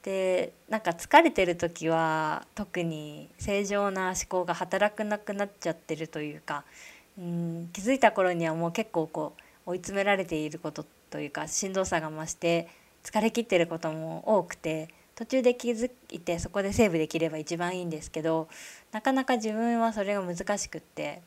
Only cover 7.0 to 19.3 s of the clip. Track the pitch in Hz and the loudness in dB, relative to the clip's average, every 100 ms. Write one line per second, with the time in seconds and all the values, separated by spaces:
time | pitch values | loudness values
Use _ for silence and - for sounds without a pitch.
7 | _ - 175 175 170 165 170 185 196 262 | _ -12 -6 -4 -4 -6 -10 -6 0 4
8 | 233 - 185 175 165 160 170 170 214 170 | 4 6 2 2 0 0 -2 -2 -2 -2
9 | 156 170 151 - - - - 180 175 196 | -2 -4 -6 -8 -20 -18 -8 -6 -4 0
10 | 196 202 175 160 151 165 - - 151 _ | 4 2 2 -4 -4 -6 -8 -8 -14 _
11 | _ 151 147 - 156 - 196 190 190 170 | _ -8 -8 -6 -6 -4 -2 -2 0 0
12 | 156 156 160 - 170 170 170 - - _ | -2 -8 -10 -2 2 2 0 -16 -20 _
13 | - 214 220 220 226 185 170 165 165 160 | -4 0 2 0 2 2 2 -2 -4 -4
14 | 160 165 - 214 170 - 160 156 156 - | -6 -6 2 2 2 -6 -6 -6 -6 -16
15 | _ - 226 262 247 247 240 226 247 - | _ -14 -2 2 4 2 -2 -2 -2 -6
16 | - - 175 170 - 202 196 196 220 165 | -14 -10 -4 -4 -2 -2 0 4 4 4
17 | 156 165 160 156 151 170 175 185 175 156 | 0 0 0 -2 -6 -2 -2 -2 -6 -6
18 | - - 160 160 160 - - - - 214 | -8 -4 0 0 -2 -12 -18 -20 -12 -4
19 | 269 269 262 | 0 0 2